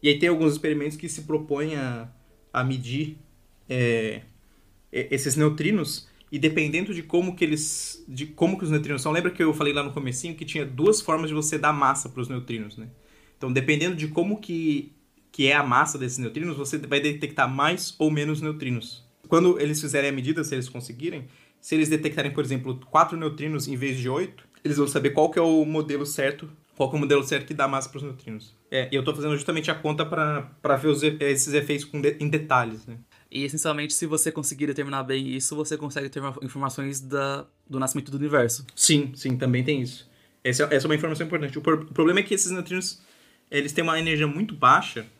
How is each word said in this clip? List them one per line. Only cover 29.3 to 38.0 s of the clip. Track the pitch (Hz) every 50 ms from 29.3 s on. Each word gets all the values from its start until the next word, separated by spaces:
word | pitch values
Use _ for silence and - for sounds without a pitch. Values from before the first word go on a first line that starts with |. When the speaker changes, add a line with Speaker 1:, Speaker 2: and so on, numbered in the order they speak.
| 151
Speaker 1:
justamente | 147 147 - 160 160 156 156
a | 156
conta | - - 151 151 151 165
pra, | 156 170 160 156 151 151 143 123 - - _ _
pra | 143 139
ver | 135 131 156
os | 147 139 143
e-, | 156 147 151
esses | 151 143 139 131 131 147 143
efeitos | 147 143 147 147 143 147
com | - - 151
de-, | 143 143 143 -
em | 151
detalhes, | 147 151 156 156 156 143 123 120 113 110 110 -
né? | - 117 117 - _ _ _ _ _
Speaker 2:
E, | - 131 139
essencialmente, | 139 143 156 - 165 151 147 147 151 -
se | - -
você | 156 156 156 - 165 156
conseguir | - 147 - - 135 143
determinar | 143 139 139 143 139 139 135 131
bem | 127 135 135 135 131
isso, | 127 131 131 - 160
você | 147 151 156 156
consegue | 147 147 147 - 147 139 139
ter | 135 147
uma, | 139 139 127 147 139
informações | 127 127 139 139 135 131 - 139 139 139 135
da, | 135 131 135 139 139 139 139 139 143 _ _ _ _ _
do | 135 131
nascimento | 131 127 - 151